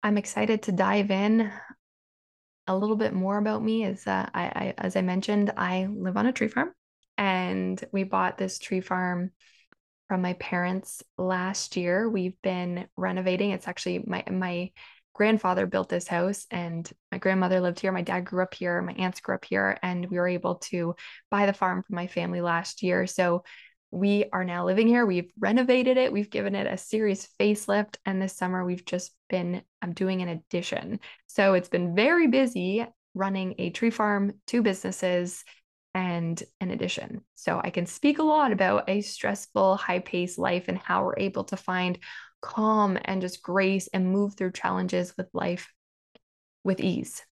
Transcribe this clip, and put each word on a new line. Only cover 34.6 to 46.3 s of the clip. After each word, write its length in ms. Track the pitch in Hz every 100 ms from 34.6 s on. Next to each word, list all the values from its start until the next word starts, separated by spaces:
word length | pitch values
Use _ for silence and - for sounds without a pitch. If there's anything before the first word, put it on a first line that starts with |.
businesses, 840 | 220 190 185 190 185 180 175 - - - _ _ _
and 480 | 190 180 170 165 165 - _
an 100 | 185
addition. 520 | - 180 - - - _ -
So 240 | - 165
I 80 | -
can 160 | 180 175
speak 320 | - 285 302
a 60 |
lot 280 | 311 302 277
about 380 | 196 190 202 -
a 100 | 196
stressful, 760 | 202 - 202 202 - - 190 190
high-paced 640 | - 185 185 180 180 180
life 260 | 180 180 180
and 80 | 185
how 280 | - 180
we're 140 | 185 -
able 260 | 196 190
to 120 | 196 190
find 420 | - 185 180 175 - - - _
calm 560 | - - 214 220 208 185
and 160 | - 190
just 220 | 185 185
grace 460 | - 185 190 196 185
and 180 | 190 185
move 240 | 190 202
through 180 | 202 185
challenges 600 | - 185 185 185 180 180 -
with 120 | 180
life 400 | 90 - 180 - _ _ _ _ _ _